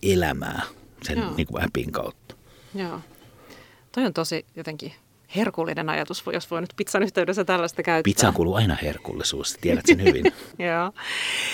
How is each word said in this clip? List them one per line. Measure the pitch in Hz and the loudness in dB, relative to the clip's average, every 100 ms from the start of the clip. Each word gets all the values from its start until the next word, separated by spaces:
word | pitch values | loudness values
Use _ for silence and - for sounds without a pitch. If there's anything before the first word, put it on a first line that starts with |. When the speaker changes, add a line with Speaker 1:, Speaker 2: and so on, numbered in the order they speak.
Speaker 1:
elämää | 98 92 80 69 - - - - - - | 2 2 2 -2 -6 -6 -8 -12 -20 -12
sen | - - | -6 -4
Speaker 2:
Joo. | 196 - | -2 -2
Speaker 1:
niinku | 76 - - | -4 -2 -4
appin | - - | -2 -4
kautta. | - - - - - - - - 196 | -4 -6 -10 -18 -20 -20 -20 -14 -8
Speaker 2:
Joo. | 180 165 160 - - - - - - - _ | -6 -8 -14 -20 -20 -20 -20 -20 -20 -20 _
Toi | - 247 | -2 -2
on | |
tosi | 165 160 160 - - | 0 -2 -4 -6 -12
jotenkin | 160 156 - - _ _ _ 180 | -12 -10 -12 -16 _ _ _ -2
herkullinen | 214 175 165 156 156 | 0 0 -2 -2 -2
ajatus, | 156 151 180 - | -2 -2 -6 -4
jos | 175 - | -6 -4
voi | 165 | -6
nyt | 180 - | -4 -6
pizzan | 202 196 | -2 0
yhteydessä | 196 190 175 196 185 | 2 2 0 2 2
tällaista | 175 170 - | 2 0 -2
käyttää. | 175 165 175 | 2 4 4
Speaker 1:
Pizzaan | 196 101 | 6 6
kuuluu | 85 85 98 | 6 4 4
aina | 107 76 | 2 2
herkullisuus, | 76 69 - - - 69 69 - | -2 -6 -8 -6 -4 -4 -6 -4
tiedät | - - - | 0 2 6
sen | 92 | 6
hyvin. | 359 - - - - | 6 4 4 0 -6
Speaker 2:
<laughs> | - 175 | -6 -2
Joo. | 165 180 - - - - - - | 0 -2 -4 -8 -6 -4 -4 -4